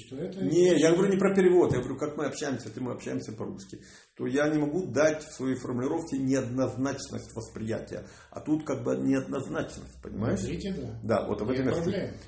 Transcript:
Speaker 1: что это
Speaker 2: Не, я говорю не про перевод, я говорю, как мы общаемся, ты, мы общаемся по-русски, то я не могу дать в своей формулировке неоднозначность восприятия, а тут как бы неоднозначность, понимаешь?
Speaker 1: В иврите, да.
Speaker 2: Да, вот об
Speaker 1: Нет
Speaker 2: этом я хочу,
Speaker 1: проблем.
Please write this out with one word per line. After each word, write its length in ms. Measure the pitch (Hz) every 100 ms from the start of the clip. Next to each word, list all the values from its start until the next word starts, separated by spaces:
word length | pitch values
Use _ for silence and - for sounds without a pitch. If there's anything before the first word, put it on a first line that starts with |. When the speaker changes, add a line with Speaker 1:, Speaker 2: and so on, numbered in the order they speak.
| -
Speaker 1:
что 120 | 131
это 260 | 180 185
Speaker 2:
Не, 340 | 135 165 180 156
я 140 | 160
говорю 180 | 170 196
не 40 | 190
про 160 | 190
перевод, 380 | 190 180 180 147
я 60 | 127
говорю, 180 | 127 131
как 200 | 147 -
мы 80 | 139
общаемся, 440 | - 147 120 110
ты, 120 | 127
мы 100 | 123
общаемся 380 | 110 123 131 -
по-русски, 460 | 110 101 - - - - - _ -
то 100 | 127
я 200 | 135 151
не 80 | 151
могу 260 | 147 165 131
дать 380 | 123 156 156
в 100 | -
своей 220 | - 131 127
формулировке 640 | 120 120 131 165 160 135
неоднозначность 1160 | 131 135 117 123 123 107 135 - - 110 - 113
восприятия, 680 | 110 - 110 107 - 101 - - -
а 80 | -
тут 220 | - 151 -
как 180 | 127
бы 120 | 123 131
неоднозначность, 1040 | 135 135 131 139 135 160 143 - - -
понимаешь? 380 | - - 113 196
Speaker 1:
В 40 | 185
иврите, 280 | 170 196
да. 260 | 185 120 107 104 107
Speaker 2:
Да, 60 | -
вот 140 | 104
об 80 | 110
Speaker 1:
Нет 100 | 131
Speaker 2:
этом 100 | 131
я 60 | 113
хочу, 160 | 170
Speaker 1:
проблем. 220 | 190 127 -